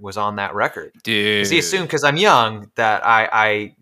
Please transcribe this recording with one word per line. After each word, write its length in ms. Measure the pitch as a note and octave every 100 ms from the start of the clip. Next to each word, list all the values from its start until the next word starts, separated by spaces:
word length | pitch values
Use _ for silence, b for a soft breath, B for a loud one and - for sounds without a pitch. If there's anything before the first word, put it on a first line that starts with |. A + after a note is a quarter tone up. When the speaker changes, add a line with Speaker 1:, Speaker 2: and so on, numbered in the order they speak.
Speaker 1:
was 160 | G2+ G2+
on 180 | G#2 G#2
that 180 | G2 G2+
record." 360 | C3 - - -
'Cause 540 | - G#2+ G#2 G#2 G2+
he 60 | E3
Speaker 2:
Dude. 40 |
Speaker 1:
assumed, 300 | C#3+ F#3 E3
'cause 140 | D3+
I'm 140 | C#3+ D3+
young, 540 | G#3 C3+ A2+ G#2+ G#2 -
that 300 | A2+ G#2 A2+
I, 240 | A2+ A2
I, 440 | G#2+ G#2+ G#2 G#2 -